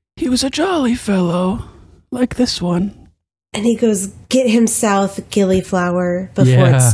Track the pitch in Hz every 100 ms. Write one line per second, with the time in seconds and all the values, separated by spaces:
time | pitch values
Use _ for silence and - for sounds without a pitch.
0 | _ - 269 247 269 294 370 349 247 240
1 | - 190 175 175 185 226 - - - _
2 | - 247 247 - 247 - 175 175 202 -
3 | - _ _ _ _ - 233 226 233 202
4 | 196 - - 254 254 233 220 - 220 196
5 | 196 - - 208 190 190 180 185 175 180
6 | 180 180 185 - 127 123 127 131 123